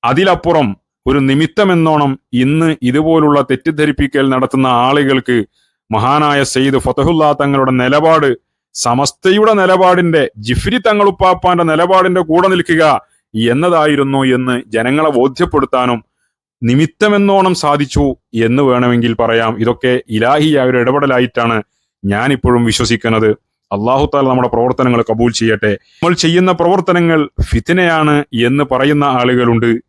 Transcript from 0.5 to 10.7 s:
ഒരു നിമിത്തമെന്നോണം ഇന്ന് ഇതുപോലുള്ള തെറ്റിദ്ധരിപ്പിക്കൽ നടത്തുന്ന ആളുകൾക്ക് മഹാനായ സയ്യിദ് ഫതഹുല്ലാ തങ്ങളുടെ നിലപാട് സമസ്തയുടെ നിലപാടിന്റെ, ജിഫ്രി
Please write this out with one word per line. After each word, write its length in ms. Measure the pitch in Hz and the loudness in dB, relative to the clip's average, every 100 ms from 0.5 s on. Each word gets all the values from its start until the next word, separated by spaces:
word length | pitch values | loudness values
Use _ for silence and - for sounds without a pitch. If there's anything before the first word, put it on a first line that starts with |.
| 165 127 98 _ _ - | 0 -2 -6 _ _ -4
ഒരു 120 | 139 | -2
നിമിത്തമെന്നോണം 1000 | 135 135 160 - 202 175 160 151 143 135 _ | 0 0 -2 0 0 2 2 0 -2 -4 _
ഇന്ന് 440 | 120 127 156 165 156 | -2 0 0 0 -2
ഇതുപോലുള്ള 580 | 123 131 156 165 151 143 | -2 -2 0 2 2 0
തെറ്റിദ്ധരിപ്പിക്കൽ 880 | 135 131 - 151 151 139 139 143 135 | 0 -2 -4 -2 -2 -2 -2 0 0
നടത്തുന്ന 380 | 131 131 135 131 | 0 -2 -2 0
ആളുകൾക്ക് 800 | 120 127 143 139 135 123 123 101 _ _ _ _ | 2 2 0 0 -2 0 -2 -2 _ _ _ _
മഹാനായ 500 | 110 123 143 151 143 | -2 0 0 0 0
സയ്യിദ് 360 | 139 127 135 135 | -2 0 0 0
ഫതഹുല്ലാ 540 | 131 123 139 165 151 | -2 -2 0 2 0
തങ്ങളുടെ 380 | 143 139 139 131 | 2 0 0 0
നിലപാട് 760 | 127 127 143 160 160 143 120 _ _ _ | 0 0 2 2 2 2 -2 _ _ _
സമസ്തയുടെ 800 | - 120 123 139 - 190 196 214 | -6 -2 0 -2 -2 0 2 2
നിലപാടിന്റെ, 760 | 214 185 185 185 180 175 160 135 110 | 2 2 2 2 2 2 0 0 -6
ജിഫ്രി 400 | 104 147 196 | -6 -4 -2